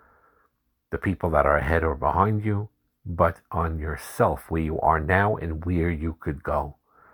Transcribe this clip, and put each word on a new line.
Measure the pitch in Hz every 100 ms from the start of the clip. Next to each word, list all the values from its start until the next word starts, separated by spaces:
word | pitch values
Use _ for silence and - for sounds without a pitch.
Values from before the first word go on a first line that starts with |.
| _ _ _ _ _ _ _ _ _
the | 80
people | 104 90 90
that | 78 71
are | 73
ahead | 69 82
or | 80
behind | 76 73 80 101 107
you, | 107 101 107 _ _ _ 92
but | 87 85 - _
on | 85 82 80
yourself, | 76 73 - - 110 73 -
where | 82
you | 80 80
are | 76 80
now | 78 95 101 107
and | 85 78 85
where | 87 85
you | 80 80 -
could | - 69
go | - 73 71 - _ _ _